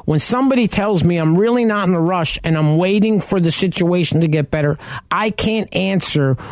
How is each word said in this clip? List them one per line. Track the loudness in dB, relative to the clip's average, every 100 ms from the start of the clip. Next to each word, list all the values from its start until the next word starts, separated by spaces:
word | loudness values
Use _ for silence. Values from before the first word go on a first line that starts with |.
| -2
when | -2
somebody | 0 0 2 2 2
tells | 0 0 2
me | 2 2
I'm | 2 2
really | 2 2 0
not | 0 0
in | 0
a |
rush | 0 0 -2 -4
and | -2 0
I'm | 2 2
waiting | 2 2 2 0
for | 0 0
the | 0
situation | 0 -2 0 0 0 0 0
to | 0
get | 0 -2
better, | -2 -2 -2 -8 -14 -6
I | -2 -2
can't | -2 -2 -2 -4 -4
answer | -2 -2 0 0 0 -2 -6